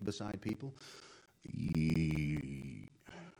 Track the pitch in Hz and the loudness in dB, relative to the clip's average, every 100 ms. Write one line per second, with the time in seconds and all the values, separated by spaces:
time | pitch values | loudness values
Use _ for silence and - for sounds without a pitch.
0 | 101 - 107 101 110 - 139 139 - - | -2 -2 -4 -4 -2 -4 -6 -10 -16 -16
1 | - - - _ - - 78 82 78 80 | -18 -20 -20 _ -8 -2 2 4 6 6
2 | 80 78 73 76 67 67 67 52 50 - | 6 4 4 2 0 -4 -6 -8 -12 -16
3 | - 180 175 - | -18 -16 -16 -18